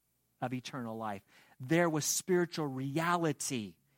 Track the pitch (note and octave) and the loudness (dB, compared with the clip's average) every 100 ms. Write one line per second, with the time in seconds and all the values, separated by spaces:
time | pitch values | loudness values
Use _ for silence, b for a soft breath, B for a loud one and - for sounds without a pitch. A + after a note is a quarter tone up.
0 | _ _ _ - B2+ B2+ - C#3+ A#2 A2+ | _ _ _ -8 -6 -4 -6 -8 -6 -6
1 | A2 G2+ - b b b B2+ E3 E3+ D#3 | -6 -8 -10 b b b 2 4 4 2
2 | C#3+ - - F3+ F3 - D3 C3 C#3 C#3+ | 0 -2 2 4 4 0 -4 -2 -2 0
3 | E3 F3 E3 C#3 - C3 G2+ - _ | 2 2 2 0 -2 -4 -6 -10 _